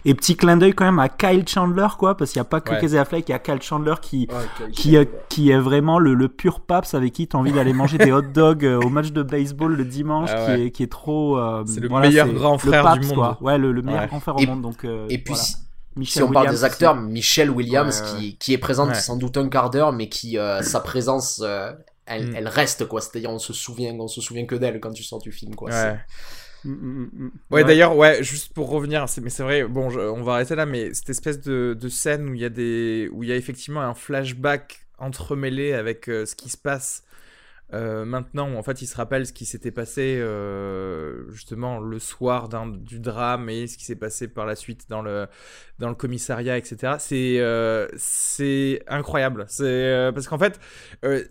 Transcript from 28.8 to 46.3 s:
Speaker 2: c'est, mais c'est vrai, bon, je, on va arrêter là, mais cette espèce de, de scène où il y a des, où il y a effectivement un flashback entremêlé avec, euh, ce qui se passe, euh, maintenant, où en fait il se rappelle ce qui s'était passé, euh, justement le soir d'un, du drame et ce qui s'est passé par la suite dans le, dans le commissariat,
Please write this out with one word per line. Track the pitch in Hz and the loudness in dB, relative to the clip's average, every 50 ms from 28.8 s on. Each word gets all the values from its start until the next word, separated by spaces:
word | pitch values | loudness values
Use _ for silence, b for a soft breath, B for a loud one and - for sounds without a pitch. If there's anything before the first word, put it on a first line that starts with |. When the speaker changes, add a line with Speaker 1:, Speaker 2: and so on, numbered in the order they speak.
| 143 147 151 156 139 120 | -2 -2 -2 -2 -2 -4
Speaker 2:
c'est, | - 143 | -6 -6
mais | 117 123 | -8 -8
c'est | - - | -6 -6
vrai, | 135 131 143 147 127 | -2 0 0 0 0
bon, | 107 123 135 131 127 | 0 -2 -4 -4 -2
je, | 120 123 | -4 -4
on | 101 107 110 120 | -4 -4 -4 -4
va | 120 123 123 | -2 -2 0
arrêter | 120 127 127 165 | 0 0 0 -2
là, | 151 156 | -2 -2
mais | 147 135 120 113 95 - | -2 -2 -4 -4 -6 -6
cette | - - - | -8 -8 -6
espèce | 131 - - 156 143 139 | -8 -6 -4 -6 -6 -6
de, | 135 143 135 123 123 120 120 110 | -6 -4 -2 -2 -2 -2 -4 -6
de | 120 123 | -8 -8
scène | 123 - - 156 147 147 147 139 | -6 -4 -2 -2 -2 -2 -4 -6
où | 131 | -6
il | 120 | -6
y | 120 | -6
a | 120 | -6
des, | 117 123 120 120 117 117 117 113 113 113 110 - | -4 -4 -2 -2 -2 -2 -2 -2 -2 -2 -4 -6
où | - 104 120 | -6 -8 -6
il | 117 | -4
y | |
a | 123 | -4
effectivement | 123 123 - 131 - - - 147 151 | -4 -4 -6 -10 -12 -12 -10 -6 -6
un | 139 120 117 | -6 -6 -8
flashback | - - - 143 135 135 131 123 127 131 147 143 143 - - - - - - - - | -10 -8 -6 -6 -4 -4 -6 -6 -4 -2 -2 -2 -2 -4 -12 -20 -20 -20 -20 -16 -12
entremêlé | 131 135 131 - - - 147 139 139 135 127 135 143 143 139 | -12 -10 -10 -10 -8 -6 -6 -4 -4 -4 -4 -2 -2 -2 -2
avec, | 120 107 113 113 113 - 123 | -2 -2 -4 -6 -6 -6 -6
euh, | 117 110 110 | -6 -4 -6
ce | 107 - | -8 -10
qui | - - 127 | -14 -12 -14
se | - | -14
passe, | - - 147 139 135 131 - - - b b b b b b b b b b b b b - - | -8 -6 -4 -4 -4 -6 -8 -10 -12 b b b b b b b b b b b b b -12 -10
euh, | 107 117 113 110 110 110 | -8 -6 -6 -6 -6 -6
maintenant, | 113 123 127 127 127 - 143 143 139 | -6 -6 -6 -8 -8 -8 -6 -6 -6
où | 131 110 | -6 -6
en | |
fait | 107 - 131 - | -6 -8 -8 -8
il | 139 | -10
se | 123 - | -10 -8
rappelle | 120 117 113 135 131 131 | -8 -6 -4 -4 -4 -4
ce | 120 | -6
qui | - - 117 | -10 -12 -12
s'était | - - 110 - 120 | -12 -12 -10 -10 -8
passé, | 107 120 113 - - 143 135 131 131 123 | -8 -8 -10 -8 -6 -4 -2 -2 -2 -2
euh, | 120 113 107 104 101 101 98 98 98 98 95 92 95 95 90 80 78 76 62 60 62 62 | -4 -4 -6 -6 -6 -8 -8 -8 -8 -8 -8 -8 -8 -8 -8 -8 -10 -10 -12 -12 -14 -16
justement | 107 110 - - 117 110 120 123 123 113 | -18 -20 -16 -14 -10 -10 -8 -8 -8 -8
le | 107 113 110 113 | -8 -10 -10 -10
soir | - - - - 127 123 123 123 117 113 | -10 -12 -10 -4 -2 -2 -2 -2 -4 -6
d'un, | 113 113 113 113 | -10 -10 -8 -10
du | 107 98 110 113 117 117 | -12 -12 -14 -16 -14 -10
drame | 113 123 107 113 120 120 123 123 120 113 | -8 -8 -6 -4 -2 -2 -2 -4 -6 -8
et | 113 117 120 | -8 -8 -8
ce | 117 - - | -10 -12 -14
qui | - | -12
s'est | - 117 | -12 -10
passé | - 107 107 107 - 123 110 | -10 -8 -10 -8 -8 -10 -10
par | - 113 107 | -8 -8 -6
la | 107 107 | -6 -8
suite | - - - 113 - - - | -8 -10 -14 -16 -16 -14 -12
dans | 113 110 | -10 -8
le, | 107 107 101 101 101 98 B B B B B B B B B - | -6 -6 -6 -6 -6 -8 B B B B B B B B B -8
dans | 120 117 | -8 -8
le | 117 | -6
commissariat, | - - 123 123 120 - - | -6 -6 -6 -6 -6 -6 -6